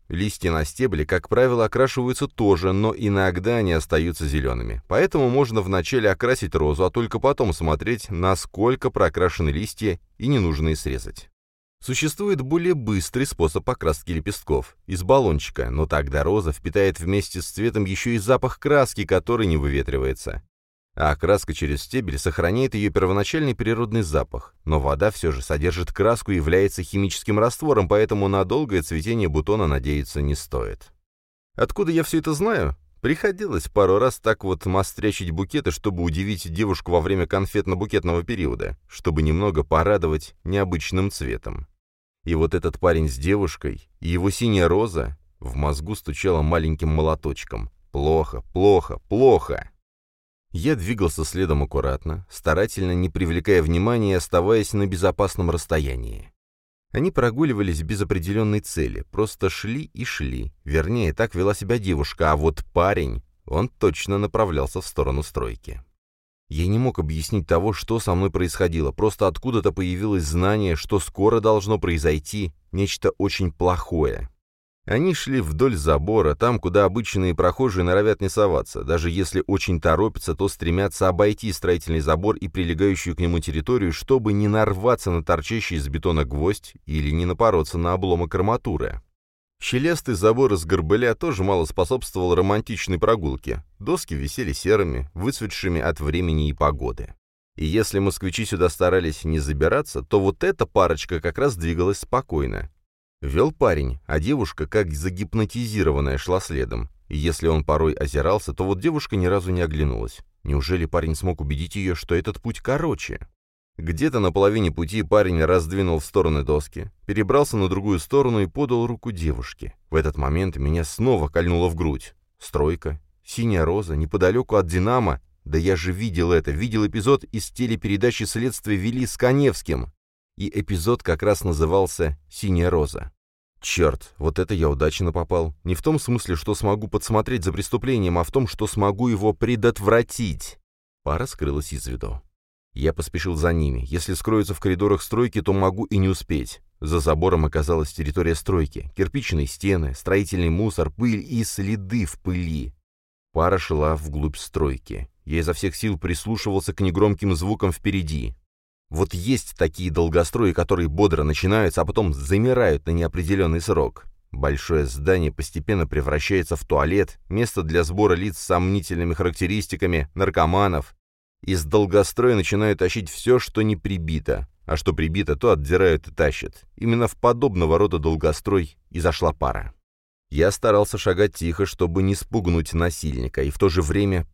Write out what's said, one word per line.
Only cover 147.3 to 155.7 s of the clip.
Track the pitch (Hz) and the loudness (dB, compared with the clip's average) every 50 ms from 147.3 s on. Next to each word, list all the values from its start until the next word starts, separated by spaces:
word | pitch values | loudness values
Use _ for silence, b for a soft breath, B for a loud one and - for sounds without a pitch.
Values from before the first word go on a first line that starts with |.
| 90 82 78 | 4 4 2
оказалась | 76 - 78 73 78 85 80 78 - - | 2 0 0 0 0 0 0 0 -2 -4
территория | - 78 73 73 92 82 82 80 | -6 -6 -2 -2 0 0 0 0
стройки. | - - - 95 87 78 76 - - - - - | 0 -2 0 0 0 0 -2 -4 -10 -14 -10 -4
Кирпичные | - 95 - - 139 123 - 92 78 71 | -2 -2 -2 -2 -4 -4 -4 -2 -2 -2
стены, | 69 - - - 98 98 90 76 67 67 | -4 -6 -4 -2 0 0 0 0 -2 -6
строительный | - - - 95 98 104 - 95 90 87 82 | -6 -2 0 0 0 0 0 -2 -2 0 0
мусор, | 80 90 107 110 - - 80 76 | 0 0 0 -2 -2 -2 -4 -4
пыль | - - 117 120 113 101 - | -2 -2 -2 0 0 -2 -4
и | - 120 117 110 | -4 -4 -4 -2
следы | - - - 98 98 110 104 95 92 113 120 98 | -4 -4 -4 -4 -4 -4 -4 -4 -4 -2 -2 -2
в | 80 - - | -4 -6 -8
пыли. | - 92 90 90 87 82 80 73 60 60 - _ _ _ _ _ _ _ _ _ _ _ - | -6 -4 -4 -2 -4 -4 -4 -6 -6 -8 -12 _ _ _ _ _ _ _ _ _ _ _ 0
Пара | 82 82 90 95 92 | 2 2 4 2 2
шла | - - 80 73 76 78 80 | 0 -2 0 0 2 0 0
вглубь | 76 76 76 73 76 73 78 73 - | -2 -4 -6 -6 -4 -4 -4 -4 -8
стройки. | - - - - 80 71 65 - - - 50 50 - - _ _ _ | -12 -8 -4 -2 -2 -2 -2 -4 -8 -12 -12 -12 -12 -12 _ _ _
Я | 85 76 85 | -4 -2 -2
изо | 80 82 82 | 0 -2 -2
всех | - - 95 | -2 -4 -4